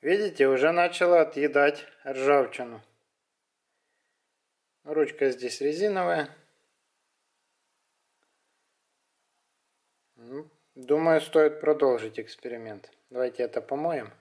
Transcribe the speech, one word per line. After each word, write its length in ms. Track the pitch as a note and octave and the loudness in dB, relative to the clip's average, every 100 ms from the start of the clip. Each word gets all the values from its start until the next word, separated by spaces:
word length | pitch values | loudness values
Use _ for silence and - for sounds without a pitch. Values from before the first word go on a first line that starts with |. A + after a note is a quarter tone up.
Видите, 460 | C#3+ G3 G#3 - C3+ | 0 -2 -2 0 2
уже 240 | C3 D3 | 4 2
начала 480 | F3 F3 E3+ F3 F3 | 2 0 2 4 4
отъедать 640 | D#3+ C#3 C#3+ C#3+ C#3+ C#3+ - _ C#3 | 4 0 0 2 2 0 -14 _ -12
ржавчину. 760 | C3 C3+ C#3+ B2 - B2 A2+ _ _ _ _ _ _ _ _ _ _ _ _ _ _ _ _ _ _ _ _ | -4 2 2 2 -6 -14 -14 _ _ _ _ _ _ _ _ _ _ _ _ _ _ _ _ _ _ _ _
Ручка 480 | C#3+ D3+ C#3+ - C#3 | -6 -2 -2 0 -2
здесь 300 | B2 B2 - | -2 -8 -4
резиновая. 680 | C#3+ D#3 G#3 F#3+ F3 E3+ D3 - _ _ _ _ _ _ _ _ _ _ _ _ _ _ _ _ _ _ _ _ _ _ _ _ _ _ _ _ _ _ _ _ _ _ _ _ _ _ | -4 -2 -2 -2 -2 -2 -4 -12 _ _ _ _ _ _ _ _ _ _ _ _ _ _ _ _ _ _ _ _ _ _ _ _ _ _ _ _ _ _ _ _ _ _ _ _ _ _
Ну, 360 | A#2 C3+ D#3 _ _ - | -16 -16 -16 _ _ -20
думаю, 460 | B2+ D3+ E3 D#3+ | 0 2 4 2
стоит 400 | D#3 D#3+ D3+ D3+ | 2 4 4 2
продолжить 580 | D3+ D3+ C#3 A#2+ A2 G#2+ | 0 2 2 0 -4 -12
эксперимент. 720 | G#2+ - B2+ A#2 A2+ G2+ - _ _ | -14 -16 -14 -14 -14 -16 -20 _ _
Давайте 340 | B2 B2+ A#2+ | -6 -6 -4
это 180 | A#2+ - | -6 -6
помоем. 500 | - C#3+ E3 D#3 G#2+ - | -8 -6 -4 -6 -10 -18